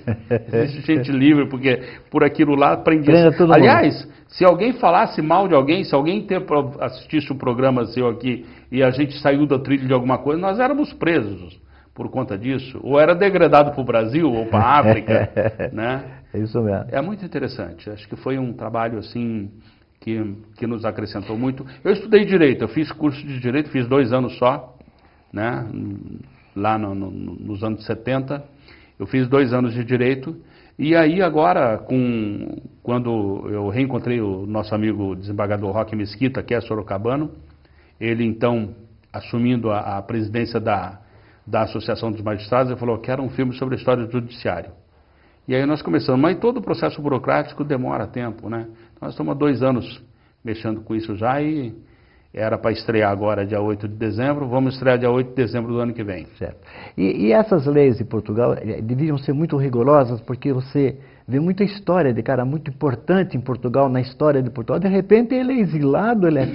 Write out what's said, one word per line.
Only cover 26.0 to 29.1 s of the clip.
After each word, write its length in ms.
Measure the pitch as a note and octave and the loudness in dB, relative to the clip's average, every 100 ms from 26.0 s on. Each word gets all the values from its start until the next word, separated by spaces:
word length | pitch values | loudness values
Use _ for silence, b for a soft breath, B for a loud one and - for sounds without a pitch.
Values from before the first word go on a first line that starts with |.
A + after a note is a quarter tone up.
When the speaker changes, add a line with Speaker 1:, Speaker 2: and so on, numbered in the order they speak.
| F#2+ - - - _ G2 | -12 -16 -18 -20 _ -4
Speaker 1:
Lá 220 | G#2+ A2 | 0 0
no, 160 | G2+ | -2
no, 160 | G2 F#2+ | -6 -8
nos 520 | F#2+ F#2 F2 G2+ G2+ | -8 -10 -10 -10 -6
anos 220 | A2+ G#2+ | -6 -6
setenta, 580 | - A2 B2 C3+ C3+ C#3+ - b b b b b | -6 -6 -4 -4 -4 -8 -12 b b b b b
eu 80 | |
fiz 220 | G2 | -4